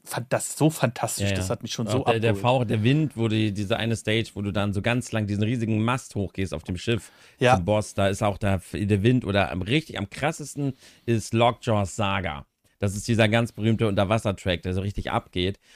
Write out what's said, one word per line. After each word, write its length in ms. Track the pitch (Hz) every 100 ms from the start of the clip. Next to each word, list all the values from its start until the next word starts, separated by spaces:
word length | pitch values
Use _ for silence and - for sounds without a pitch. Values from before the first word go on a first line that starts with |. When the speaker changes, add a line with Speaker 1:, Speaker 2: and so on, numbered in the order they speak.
| -
Speaker 1:
fand 260 | 127 120
das 260 | 143 - -
so 120 | 151
fantastisch, 540 | - 123 - 117 - 101
Speaker 2:
Ja, 40 |
ja. 40 | 95
Speaker 1:
das 140 | 92
hat 120 | 117
mich 120 | 113
schon 160 | - 107
Speaker 2:
Auch 20 |
Speaker 1:
so 120 | 120 127
Speaker 2:
der, 160 | 113
der 80 | 113
Speaker 1:
abgeholt. 100 | 101
Speaker 2:
Fauch, 220 | 123 131 110
der 180 | 113
Wind, 340 | 113 151 151 110
wo 100 | 113
die, 260 | 110 107
diese 220 | 98 98 113
eine 220 | 113 110
Stage, 320 | - 110 - 101
wo 60 |
du 120 | 101
dann 180 | 101 101
so 100 | 98
ganz 300 | 113 123 -
lang 160 | 110 101
diesen 160 | 101
riesigen 400 | 107 127 113 107
Mast 320 | 113 127 - 101
hochgehst 380 | 92 - 92
auf 100 | 78
dem 140 | - 90
Schiff 340 | - 127 - - - -
Speaker 1:
Ja. 180 | 123 107
Speaker 2:
zum 100 | 87
Boss, 300 | 107 - -
da 120 | 98
ist 160 | 101
auch 140 | 104 95
der, 240 | 98 95 -
der 320 | 82 101 104
Wind 220 | 110 127 95
oder 260 | 101 78
am, 100 | 87
richtig 360 | 90 151 - 104
am 120 | 101
krassesten 640 | - 147 - 143 - 139 - - - -
ist 280 | 113 -
Lockjaws 640 | 113 117 120 123 104 98 -
Saga. 480 | 98 98 90 71 - _ _ _
Das 140 | 101 101
ist 140 | -
dieser 180 | 110 107
ganz 240 | 117 117
berühmte 380 | - 110 107 113
Unterwassertrack, 720 | 98 95 113 110 92 98 87
der 120 | 92
so 60 | 92
richtig 320 | 101 - 65
abgeht. 480 | 107 - 92 90 104 _